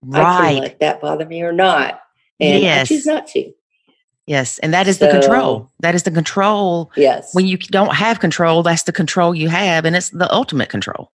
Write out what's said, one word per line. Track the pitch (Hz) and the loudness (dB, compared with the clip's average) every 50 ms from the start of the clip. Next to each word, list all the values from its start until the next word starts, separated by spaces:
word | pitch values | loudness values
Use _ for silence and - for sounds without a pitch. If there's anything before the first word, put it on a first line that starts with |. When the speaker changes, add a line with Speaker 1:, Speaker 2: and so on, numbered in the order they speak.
| - 127 131 | -14 -4 0
Speaker 1:
I | 147 | 2
can | 156 | 2
Speaker 2:
Right. | 170 180 180 175 165 143 135 | 2 4 2 2 2 0 0
Speaker 1:
let | 135 - - _ | -2 -6 -4 _
that | 151 151 156 151 | -2 -2 -2 -4
bother | 151 147 151 151 160 | -4 -6 -6 -6 -6
me | 160 165 165 | -8 -8 -8
or | 170 170 170 | -6 -4 0
not. | 170 185 190 175 151 135 - - - - _ _ _ _ _ _ _ | 2 2 2 2 2 0 -2 -6 -12 -16 _ _ _ _ _ _ _
And | - - - | 0 2 4
I | - | 4
Speaker 2:
Yes. | - 180 156 139 135 131 | 4 2 2 0 0 0
Speaker 1:
choose | 311 302 269 | 0 -2 0
not | 302 302 311 - - | -2 -4 -4 -6 -6
to." | - - - - - _ _ _ _ _ _ _ _ _ _ _ _ _ _ - | -6 -6 -6 -6 -12 _ _ _ _ _ _ _ _ _ _ _ _ _ _ -4
Speaker 2:
Yes. | 151 139 131 - - - | -2 -2 -2 -2 -6 -6
And | - 156 160 | -4 0 0
that | 180 196 190 | 2 2 2
is | 190 - | 2 2
the | 151 147 | 4 4
control. | 147 143 139 135 135 254 269 - - 110 | 4 4 4 4 4 2 2 0 -2 -4
Speaker 1:
So | 113 _ _ _ | -6 _ _ _
Speaker 2:
That | - 165 170 | -2 -2 -2
is | 180 - | 0 -2
the | 190 | -2
control. | 160 165 156 - - 202 196 202 214 202 202 190 170 170 165 - _ | -2 -2 -4 -2 -2 0 0 0 2 0 0 -2 -2 -4 -6 -6 _
Speaker 1:
Yes. | - 143 135 123 - - - - | 2 2 2 2 0 -6 -4 0
Speaker 2:
When | 180 190 | 0 0
you | 190 185 185 | 2 0 -4
don't | - - - 190 196 - 147 | -2 0 2 2 2 2 0
have | 147 202 226 233 - | 0 0 0 0 0
control, | - 170 160 - 175 165 160 165 170 | 0 -2 0 2 2 2 4 4 2
that's | 170 165 165 - | 2 0 0 -2
the | - | -4
control | 170 - 180 147 - 185 175 170 175 | -2 -2 -2 -2 0 0 0 0 0
you | 165 156 165 | 0 -2 -2
have. | 165 175 202 190 170 160 156 | 0 0 0 0 0 0 0
And | 165 165 | 0 0
it's | 180 180 - | 0 -2 -4
the | - 170 180 - - | -4 -4 -2 0 0
ultimate | 196 - - - 139 - - | 0 0 -2 -2 -4 -4 -4
control. | - 107 95 - - - - _ _ | -6 -8 -8 -8 -10 -12 -14 _ _